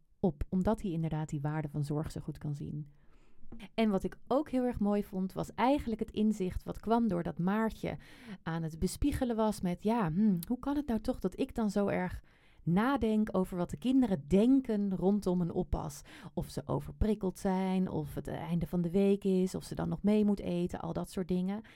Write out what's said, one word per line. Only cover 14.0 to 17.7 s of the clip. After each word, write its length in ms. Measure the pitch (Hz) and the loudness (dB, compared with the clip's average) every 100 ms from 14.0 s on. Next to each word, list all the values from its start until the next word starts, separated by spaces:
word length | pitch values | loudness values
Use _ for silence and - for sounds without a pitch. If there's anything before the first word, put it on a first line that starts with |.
| 247 185 143 | 4 2 4
denken 680 | 185 233 269 262 214 202 190 | 6 8 6 4 0 0 2
rondom 440 | 175 208 196 180 | 4 4 4 2
een 120 | 170 | 2
oppas. 500 | - 220 - - - - - - | 0 -2 -2 -4 -10 -16 -18 -10
Of 140 | - - | -6 -6
ze 120 | - - | -6 -2
overprikkeld 720 | 139 147 143 214 208 190 180 | -2 -2 0 2 2 0 -2
zijn, 520 | 196 185 190 | 0 0 2